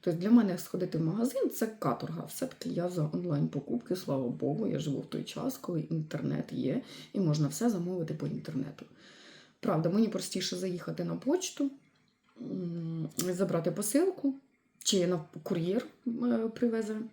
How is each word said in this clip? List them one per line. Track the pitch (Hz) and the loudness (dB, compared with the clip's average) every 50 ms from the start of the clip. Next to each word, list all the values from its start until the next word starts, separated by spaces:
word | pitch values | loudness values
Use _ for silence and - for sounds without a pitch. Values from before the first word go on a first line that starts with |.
Тобто | - 185 165 165 | 0 0 0 0
для | 175 208 | 6 8
мене | 233 240 220 196 175 175 | 8 10 8 8 2 -2
сходити | - - - 190 180 180 - - | -4 -4 -2 -2 -2 0 0 2
в | |
магазин — | 160 160 165 214 233 262 - 523 494 320 - | 2 2 2 2 0 0 0 0 0 0 0
це | - 233 220 | 0 -2 -2
каторга. | 214 - - - 120 - - 156 160 170 - | -2 -2 -2 -2 -2 0 -4 -6 -6 -8 -8
Все-таки | - - - - - - - - - | -10 -6 -6 -6 -6 -6 -8 -6 -4
я | 170 170 170 180 | -2 0 -2 0
за | 180 180 151 156 156 | 0 0 0 0 0
онлайн-покупки, | 180 175 175 156 143 156 160 - 143 - - - - - - 180 | -2 0 0 2 2 2 2 0 -2 -4 -2 -4 -4 0 0 -2
слава | 185 - - 139 135 131 120 | -2 0 0 0 0 0 0
Богу, | 123 - - 131 147 - 220 196 | -2 0 0 0 2 2 0 0
я | - 139 | 0 0
живу | 151 151 139 - | 0 0 -2 -2
в | - | -4
той | - - - - | -4 -6 -6 -6
час, | - - - - 262 262 - | -6 -6 -4 -4 -4 -4 -4
коли | - - 180 160 | -6 -4 -2 -2
інтернет | 156 - 160 160 156 156 - 156 156 147 143 147 - - | -2 -2 -2 -2 -2 -2 -4 -4 -2 -2 -2 -2 -4 -4
є, | - - - - 143 254 - - - - - - - | -4 -2 0 0 0 0 -2 -6 -14 -18 -18 -8 -2
і | - | 0
можна | 190 160 147 151 151 139 | 2 4 4 4 4 2
все | 143 - 226 240 | 2 2 2 2
замовити | 220 180 170 175 185 180 165 156 - | 2 2 0 -2 -2 -2 -2 -4 -4
по | 156 - 147 | -4 -4 -4
інтернету. | - - - - 156 - - - - - - - - - - - - - - - - - - - _ _ | -4 -4 -6 -4 -4 -4 -4 -4 -6 -14 -16 -20 -20 -20 -20 -20 -20 -20 -20 -20 -20 -20 -20 -20 _ _
Правда, | - 233 185 156 160 175 | 0 2 2 4 2 4
мені | 175 208 226 208 | 4 4 4 4
простіше | - 190 185 - - 190 180 - - | 2 -2 -4 -2 -4 -2 -2 -2 -4
заїхати | 180 185 190 180 175 - - 160 160 175 | -2 -2 -2 -4 -4 -4 -6 -6 -4 -4
на | 170 165 | -4 -4
почту, | 175 - 247 302 359 - - - - 285 277 269 - _ _ _ _ _ _ _ _ _ _ _ - | -2 0 2 2 2 0 -2 -2 -2 -2 -2 -2 -6 _ _ _ _ _ _ _ _ _ _ _ -12
м, | - - 190 190 180 175 170 170 165 160 165 165 156 156 - - | -8 -6 -4 -4 -4 -4 -4 -4 -4 -4 -4 -4 -4 -6 -4 -4
забрати | - 180 180 180 196 175 - 165 160 180 | -2 -2 0 0 0 2 2 2 2 0
посилку, | 160 202 208 - - 277 349 392 381 - - 277 269 - - _ _ _ _ _ _ _ - | 0 0 -2 2 4 4 4 4 2 0 -2 -2 -2 -2 -10 _ _ _ _ _ _ _ -2
чи | - - 190 175 180 | 2 4 4 4 4
на | 180 170 156 - - - 156 | 2 0 -2 -6 -14 -14 -4
кур'єр, | - 202 175 165 175 190 240 - - - _ _ 254 | -2 0 0 2 2 0 0 0 -2 -14 _ _ -4
е, | 233 240 240 247 233 226 226 226 220 | -4 0 0 2 2 2 2 0 0
привезе. | - 240 240 226 226 220 208 220 214 233 226 | 2 2 2 2 2 -2 -2 -4 -4 -6 -8